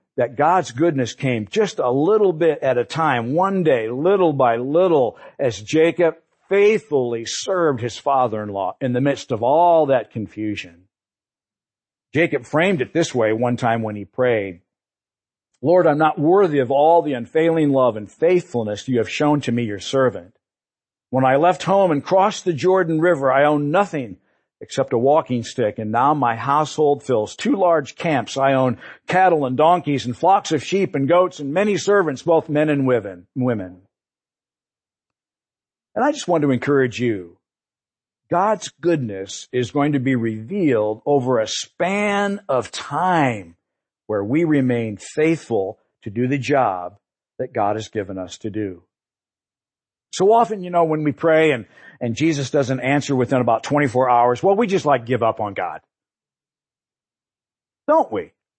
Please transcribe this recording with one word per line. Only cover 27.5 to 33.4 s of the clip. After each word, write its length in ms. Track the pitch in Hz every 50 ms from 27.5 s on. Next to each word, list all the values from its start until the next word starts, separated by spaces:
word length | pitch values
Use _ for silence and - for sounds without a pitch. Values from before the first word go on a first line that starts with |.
| 285
large 400 | 196 185 175 165 156 143 - -
camps. 420 | - - 170 151 127 107 - -
I 160 | 135 135 139 135
own 240 | 131 131 127 117 - - - - - _
cattle 380 | - - 185 190 185 170 151 143
and 120 | 127 127
donkeys 480 | 123 151 165 180 175 139 143 143 131 -
and 100 | 123 117
flocks 360 | - - 175 196 208 - -
of 120 | 165 139 -
sheep 320 | - 180 196 190 - -
and 120 | 139 135
goats 320 | 135 170 175 185 175 - -
and 140 | 147 135 147
many 240 | 185 208 214 202
servants, 440 | 175 - 196 208 202 180 156 135 123
both 280 | - 160 165 160 156 -
men 200 | 147 147 156 156
and 160 | 147 139 135
women, 400 | 131 127 117 98 101 92 87 90 _ -
women." 460 | 131